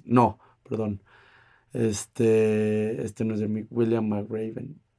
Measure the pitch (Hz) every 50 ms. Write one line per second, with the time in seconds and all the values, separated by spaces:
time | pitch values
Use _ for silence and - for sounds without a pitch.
0 | - - 120 123 117 104 - - _ _ _ _ _ - 117 110 110 107 101 98
1 | _ _ _ - _ _ _ _ _ _ _ _ _ _ - 123 113 110 101 -
2 | - - _ - 117 113 110 110 110 107 107 107 107 107 107 107 107 107 123 143
3 | 123 117 - - 113 110 110 104 107 107 107 110 104 - - 117 117 113 117 117
4 | 110 107 104 104 101 - 113 110 110 110 113 - - - 151 - _ _ _